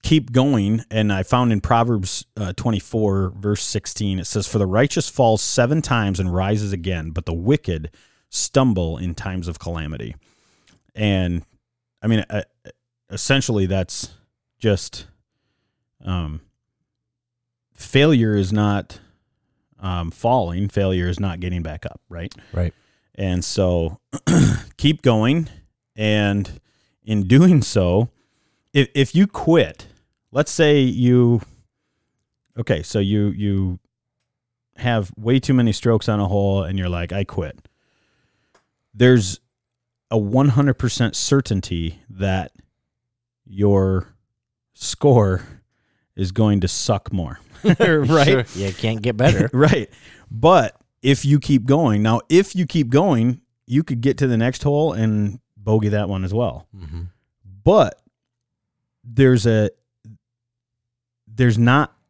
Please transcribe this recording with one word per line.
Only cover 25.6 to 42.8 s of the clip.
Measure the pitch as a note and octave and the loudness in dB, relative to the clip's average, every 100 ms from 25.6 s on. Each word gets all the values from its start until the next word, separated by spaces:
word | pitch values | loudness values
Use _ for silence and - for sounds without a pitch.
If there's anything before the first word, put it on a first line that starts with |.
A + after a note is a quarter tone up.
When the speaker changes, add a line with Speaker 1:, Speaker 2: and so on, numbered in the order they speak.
| _ _ _ - | _ _ _ -4
Speaker 1:
And | G#2+ G#2+ G#2 G2+ G2 - _ _ _ _ | 0 2 0 0 -4 -10 _ _ _ _
in | A2 G#2+ F#2 | -4 -2 4
doing | C3 F3+ D#3+ | 6 6 6
so, | - G#2+ F2+ F#2 A#2 _ _ _ _ _ _ | 2 0 2 0 -2 _ _ _ _ _ _
if, | C#3+ C3+ C#3+ | -2 0 0
if | C3 | 0
you | E3 G3 | 2 2
quit, | - - E3 F2 - - _ _ _ _ | 0 2 2 2 -6 -20 _ _ _ _
let's | B2+ D3+ | -2 -2
say | - D3+ D3 | 2 4 4
you, | C3 A#2+ B2 B2 A#2+ A#2 - _ _ _ _ _ _ _ _ _ _ - | 2 2 4 4 4 2 -2 _ _ _ _ _ _ _ _ _ _ -12
okay, | A2 F2 | -4 -4
so | - A2 | -2 -2
you, | G2 G#2 G#2 | 0 0 0
you | F#2 G2+ G2 F#2+ F2+ _ _ _ _ _ _ _ _ _ - | -2 -2 -2 -2 -6 _ _ _ _ _ _ _ _ _ -6
have | A#2+ A#2 F#2+ - | -2 -2 -4 -6
way | G#2+ C3 | 0 0
too | - | 2
many | B2+ A#2 | 2 2
strokes | G2+ A#2 A2+ - | 0 0 0 0
on | G#2 | -2
a | G2 | 0
hole | G2+ G2 G2 | 0 0 -2
and | E2+ F#2+ | -2 -4
you're | F2+ | -4
like, | F2 E2+ | -4 -6
"I | F#2+ | -6
quit." | F#2+ - D#2 - _ _ _ _ _ _ _ _ _ _ _ _ _ G#2 | -6 -6 -10 -12 _ _ _ _ _ _ _ _ _ _ _ _ _ 2
There's | B2 B2+ F#2+ F2+ _ _ _ _ _ _ _ | 6 6 2 -8 _ _ _ _ _ _ _
a | A2+ | -2
one | G2+ B2+ C#3+ | 0 2 4
hundred | A#2 C#3+ B2 | 4 2 0
percent | B2 - A#2 - | -2 0 -2 -2
certainty | - C#3 - G2 - E2+ E2 - _ | 0 0 2 -4 -4 -6 -6 -10 _
that | F#2+ G2 F#2 D#2 _ _ _ | -6 -4 -2 -6 _ _ _